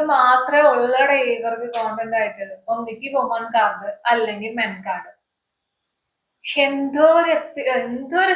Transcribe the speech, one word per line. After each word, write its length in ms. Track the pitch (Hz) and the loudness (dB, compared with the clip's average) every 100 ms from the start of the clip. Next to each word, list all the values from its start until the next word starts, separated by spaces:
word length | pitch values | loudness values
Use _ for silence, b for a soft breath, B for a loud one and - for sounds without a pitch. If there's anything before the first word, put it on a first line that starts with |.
| 302 | 0
മാത്രമേ 560 | 269 254 254 254 285 294 | 2 4 4 2 4 6
ഉള്ളടേ 440 | 240 240 262 277 277 240 226 | 4 2 2 2 2 0 -2
ഇവർക്ക് 300 | 226 226 240 | -4 -6 -6
കോണ്ടന്റ് 440 | 233 220 214 226 226 | -6 -6 -6 -4 -2
ആയിട്ട്, 280 | 208 196 196 190 - | -4 -6 -12 -12 -6
ഒന്നിക്ക് 420 | 233 233 220 269 269 | -6 -6 -10 -6 -4
വുമൺ 280 | 247 233 226 233 | -2 -4 -2 0
കാർഡ് 340 | 208 - - - 240 | 0 -2 -10 -6 -2
അല്ലെങ്കിൽ 420 | 233 220 208 220 233 | 0 0 -6 -8 -6
മെൻ 140 | 214 190 202 | -6 -6 -8
കാർഡ്. 260 | 180 - - _ _ _ _ _ _ _ _ _ _ _ _ - 294 277 | -10 -12 -20 _ _ _ _ _ _ _ _ _ _ _ _ -6 0 0
എന്തോ 400 | 277 277 285 311 330 | 0 -2 4 6 6
ഒരു 120 | 330 | 4
എപ്പി-, 380 | 302 - 285 262 254 | 0 -2 -6 -2 -2
എന്തോ 340 | 233 247 269 339 | -2 -6 -4 0
ഒരു 80 | 381 | 2